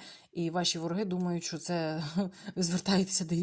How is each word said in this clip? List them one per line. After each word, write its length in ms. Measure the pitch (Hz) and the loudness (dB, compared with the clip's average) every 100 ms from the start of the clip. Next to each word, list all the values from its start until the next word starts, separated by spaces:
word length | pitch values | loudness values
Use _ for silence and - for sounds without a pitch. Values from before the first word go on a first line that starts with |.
| - - - | -4 -20 -10
і 180 | - 165 | -4 0
ваші 280 | 175 175 170 | 2 2 0
вороги 260 | 170 180 | 0 0
думають, 400 | 202 180 175 175 | 0 0 0 0
що 140 | - 165 | -2 -6
це 460 | - 170 160 160 151 165 | -2 0 0 -2 -2 0
<laughs> 380 | 185 - 202 | 0 -4 -8
ви 80 | 185 | -2
звертаєтеся 600 | 170 180 - 196 190 - | 0 2 4 4 4 0
до, 100 | 165 170 | 0 0